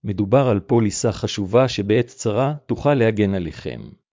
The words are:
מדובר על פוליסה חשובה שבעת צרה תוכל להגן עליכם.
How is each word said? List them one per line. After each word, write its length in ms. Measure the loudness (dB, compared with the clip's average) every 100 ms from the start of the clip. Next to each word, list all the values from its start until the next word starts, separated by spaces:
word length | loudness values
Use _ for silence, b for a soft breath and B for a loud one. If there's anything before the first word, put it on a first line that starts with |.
מדובר 420 | -6 -2 2 4 4
על 100 | 0
פוליסה 520 | 2 2 2 0 -4
חשובה 560 | -2 -6 -6 0 2 2
שבעת 380 | -2 0 0 0
צרה 480 | -4 -4 0 -2 -4 -6
תוכל 280 | -2 0
להגן 400 | 2 2 2 0
עליכם. 460 | 0 -6 -10 -12 -12 -16 -20 _